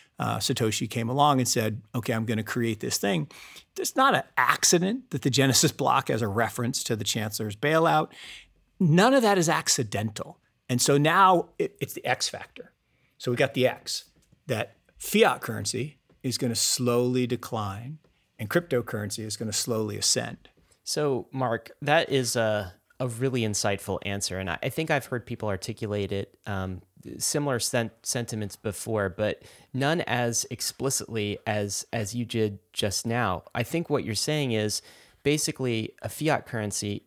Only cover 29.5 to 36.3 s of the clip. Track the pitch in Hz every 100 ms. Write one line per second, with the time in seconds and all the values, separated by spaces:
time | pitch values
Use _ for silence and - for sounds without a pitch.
29.5 | - _ 127 139 170 - 123 120 113 -
30.5 | 120 - - 139 - - 113 104 98 -
31.5 | 104 101 - - 117 98 120 113 113 107
32.5 | 101 _ - 107 - 117 117 107 90 -
33.5 | - 123 165 165 139 82 104 - 151 131
34.5 | 110 107 - - - - _ 139 151 -
35.5 | - 127 113 110 - 107 - 151